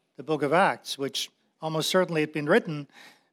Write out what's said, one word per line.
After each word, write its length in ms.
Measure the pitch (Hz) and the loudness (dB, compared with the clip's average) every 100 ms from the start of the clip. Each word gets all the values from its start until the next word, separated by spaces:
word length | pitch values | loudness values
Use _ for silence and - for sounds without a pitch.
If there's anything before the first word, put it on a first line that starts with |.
| _ - | _ -14
the 60 | |
book 200 | 139 156 | -4 -2
of 100 | 143 | 2
Acts, 440 | 165 190 120 - - | 4 4 2 -6 -6
which 320 | 135 - - _ _ - | -6 -6 -8 _ _ -10
almost 300 | 160 156 151 | -6 -4 0
certainly 320 | 185 175 160 | 2 2 0
had 100 | 151 | -2
been 140 | 151 147 | -2 2
written 400 | 214 208 147 143 - - _ _ | 2 2 -8 -10 -18 -20 _ _